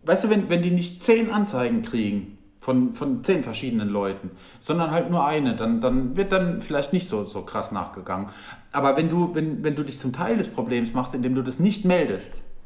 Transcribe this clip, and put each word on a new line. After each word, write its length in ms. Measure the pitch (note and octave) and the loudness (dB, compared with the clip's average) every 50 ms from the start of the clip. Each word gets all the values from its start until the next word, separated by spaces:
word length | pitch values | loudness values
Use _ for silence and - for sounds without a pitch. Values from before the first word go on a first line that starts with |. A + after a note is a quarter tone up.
| - | 4
weißt 180 | - F#3 F#3 - | 2 2 2 4
du, 40 | G#3+ | 2
wenn, 200 | G#3+ G3+ F#3+ - | 2 2 2 2
wenn 120 | F3 F3 | 0 2
die 100 | F3 F3+ | 2 2
nicht 320 | F3 F3 - - - - - | 2 2 0 -2 -8 -4 4
zehn 260 | - A3+ A3+ A3+ A3 | 4 4 4 4 2
Anzeigen 500 | - G#3+ G3+ G3 - B2+ B2 A#2 A#2 A2 | 2 0 0 0 0 -2 0 0 0 -2
kriegen 560 | - - - A#2 G#2+ G2+ G2+ G2+ F#2 - - - - - _ _ | -2 -2 -2 -2 0 0 -2 -2 -6 -8 -16 -20 -20 -20 _ _
von, 340 | - - B2+ B2+ B2+ B2 A2+ | -4 0 2 4 2 2 0
von 300 | - D3 C#3 C3 A#2 - | -4 -4 -2 -2 -2 2
zehn 200 | - F#3+ D#3+ B2 | 2 2 2 2
verschiedenen 460 | A#2+ A2 - - B2+ A#2 A2 G#2 G2+ | -4 -6 -6 -4 -2 -2 0 0 0
Leuten, 420 | G2+ G#2 G2+ G2 F#2+ - - F#2 - - - - - - | 0 0 0 -2 -4 -6 -10 -12 -14 -14 -20 -20 -20 -16
sondern 320 | - - D#3 F3 E3+ D#3 | -4 -2 0 0 0 2
halt 180 | D3+ E3+ - - | 0 0 0 0
nur 160 | F3 E3+ C#3 | 0 2 2
eine, 300 | D3 D#3 D#3 C#3+ B2+ G#2+ | 2 2 2 0 0 0
dann, 260 | - A2 A2+ A#2 A2+ | 0 0 0 0 2
dann 340 | A#2 B2+ B2 C3 C3 B2 C3 | 2 4 4 4 2 0 0
wird 160 | F#3 G3 F#3+ | 0 0 2
dann 300 | F#3+ F#3+ F#3 F3 E3+ - | 2 2 2 2 -2 -4
vielleicht 320 | - - D3+ C#3+ C#3+ - - | -4 -2 -2 -2 0 2 0
nicht 140 | F3+ F3 - | 0 0 0
so, 180 | - G#2 G2+ | -4 -4 -4
so 160 | - - G2 | -4 -8 -12
krass 300 | F2+ - - A2 G2 - | -12 -6 -6 -6 -6 -4
nachgegangen. 580 | A2 G2 E2+ - - G2 F2+ - F#2 F#2+ G2 G2 - - - - - - - - | -4 -6 -6 -6 -10 -14 -8 -6 -6 -6 -6 -8 -10 -18 -18 -18 -18 -20 -20 -4
Aber 240 | - C#3 C#3 C#3 C3+ D#3 | -2 2 2 4 4 4
wenn 120 | D#3+ E3 | 4 4
du, 240 | D#3+ F3 E3+ D3+ B2 | 4 2 2 2 2
wenn, 280 | D3+ D#3+ D#3 D3 - D3 | 0 0 0 -2 0 0
wenn 120 | D3+ C#3+ | -2 0
du 80 | C#3 D3+ | 0 -4
dich 160 | C#3 C3 - | -6 -6 -4
zum 140 | - C3 B2 | -4 -4 -2
Teil 240 | - F3 A#3 A#2 G#3+ | -2 0 0 2 0
des 100 | F#3 - | 0 -2
Problems 460 | - - A2+ A#2+ B2+ A#2+ A2+ A2+ A#2+ | -4 -4 -2 0 0 0 0 0 0
machst, 220 | B2+ B2+ - - | -2 -2 -2 -2
indem 200 | C3 B2 B2+ B2+ | -2 0 0 0
du 60 | C3 | 0
das 180 | B2 B2+ B2 - | 0 -2 0 2
nicht 260 | E3 G#3+ G#3 - - | 2 2 2 4 2
meldest, 580 | F#3 F3+ F3 D3+ A2 G2 F2+ - - - - - - - - - | 4 4 4 4 2 -2 -4 -6 -8 -10 -10 -8 -8 -12 -12 -14